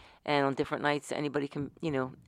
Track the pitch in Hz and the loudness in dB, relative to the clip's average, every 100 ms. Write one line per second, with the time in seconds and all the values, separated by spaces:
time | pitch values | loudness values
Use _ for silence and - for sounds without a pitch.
0 | - - - 147 139 135 143 147 147 147 | -20 -10 0 4 4 2 0 0 0 0
1 | - - 147 147 139 147 143 - 170 135 | -2 -4 -2 -2 -4 -4 -8 -6 -2 -2
2 | 131 123 | -2 -6